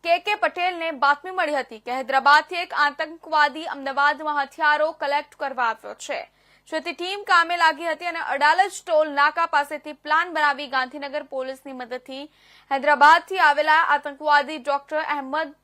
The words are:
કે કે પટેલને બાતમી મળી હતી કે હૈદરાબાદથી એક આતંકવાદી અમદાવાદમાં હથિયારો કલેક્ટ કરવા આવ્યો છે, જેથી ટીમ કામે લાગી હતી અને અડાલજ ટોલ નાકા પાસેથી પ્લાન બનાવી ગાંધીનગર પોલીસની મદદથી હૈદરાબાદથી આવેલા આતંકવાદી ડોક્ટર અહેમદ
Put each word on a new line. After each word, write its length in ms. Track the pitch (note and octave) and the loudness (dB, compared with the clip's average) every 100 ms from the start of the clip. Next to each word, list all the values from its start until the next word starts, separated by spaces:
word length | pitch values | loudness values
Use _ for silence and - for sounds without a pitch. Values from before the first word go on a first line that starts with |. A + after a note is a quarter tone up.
કે 120 | E4+ F4 | 0 0
કે 100 | F#4+ G#4+ | 0 -2
પટેલને 480 | D#4+ F4 F4+ F4 E4 C#4+ | -2 -2 -4 -2 -6 0
બાતમી 280 | C#4 C#4+ F#4 F#4 | 0 0 -2 -4
મળી 240 | D#4 D4 | -2 -2
હતી 240 | B3+ A3 | -6 -12
કે 100 | A#3+ | -8
હૈદરાબાદથી 680 | B3+ B3 C4+ C4 D4+ D4+ F4+ | -8 0 2 6 4 4 -8
એક 100 | F4+ - | -6 0
આતંકવાદી 880 | D4 C#4 D#4 E4 D#4+ D#4 D4 C#4+ E4 C#4+ | -2 -2 -10 -10 -4 2 2 0 -12 -8
અમદાવાદમાં 600 | C4+ C4+ C#4+ D4 D#4 D4 | -6 0 0 0 -4 -4
હથિયારો 500 | C#4 - D4+ D4+ D#4 D#4+ | -6 -2 0 2 0 -2
કલેક્ટ 340 | C#4+ C#4+ D4 - | -4 -4 -6 -10
કરવા 300 | C#4 C4 A#3 | -8 -2 -4
આવ્યો 260 | A3 G#3 G#3+ | -4 -12 -16
છે, 160 | - C4 - _ _ _ _ | -10 -10 -10 _ _ _ _
જેથી 240 | D#4+ E4+ | -8 -8
ટીમ 280 | D#4+ F4+ G4+ | -8 -8 -8
કામે 300 | G4+ F4 E4 F4 | 2 2 2 2
લાગી 320 | D#4+ D4 E4+ | 2 2 -6
હતી 220 | D#4+ F4 | -6 -6
અને 100 | E4 - | -6 -6
અડાલજ 500 | C#4 D4 E4+ G4 - | 2 2 4 2 -2
ટોલ 320 | - D#4 D#4 | 0 0 2
નાકા 320 | C#4 D4 D4+ E4 | 2 2 2 0
પાસેથી 400 | D4 C#4+ D4+ D4+ B3+ | 0 -2 -8 -12 -14
પ્લાન 320 | D4+ D#4 F4 | 0 0 0
બનાવી 320 | D#4+ D4 C4+ C#4+ | 0 0 -2 -4
ગાંધીનગર 520 | C4 B3+ C#4+ C#4 D4 C#4+ | -4 -4 -8 -8 -8 -8
પોલીસની 480 | C4+ C4 C4 C#4 C4 | -8 -8 -10 -14 -14
મદદથી 460 | B3 B3 C4 C4 D4+ _ _ _ _ | -12 -12 -12 -14 -14 _ _ _ _
હૈદરાબાદથી 720 | C#4 D4 C#4+ C#4+ E4+ E4 F#4+ D#4 | -2 2 6 8 8 4 2 4
આવેલા 340 | C#4+ D#4 D#4 E4 | 4 4 4 4
આતંકવાદી 640 | C#4+ D4 C#4 D4+ D4 C#4+ D#4 | 0 -2 -6 2 2 2 -8
ડોક્ટર 400 | B3 C#4+ C#4+ D#4 | -4 -4 -4 -6
અહેમદ 560 | D#4 D4 C4 D4+ D#4 D4+ | -4 -6 -4 -6 -6 -12